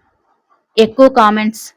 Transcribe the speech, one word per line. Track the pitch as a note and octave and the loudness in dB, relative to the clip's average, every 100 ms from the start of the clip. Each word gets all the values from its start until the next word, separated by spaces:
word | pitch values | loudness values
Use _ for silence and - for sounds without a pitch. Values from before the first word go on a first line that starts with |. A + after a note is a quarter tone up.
| _ _ _ _ _ _ _ - | _ _ _ _ _ _ _ -2
ఎక్కువ | A3 A3 C4+ | -2 2 2
కామెంట్స్, | C4 G#3+ G#3+ G#3+ - - | 2 0 -2 -6 -8 -18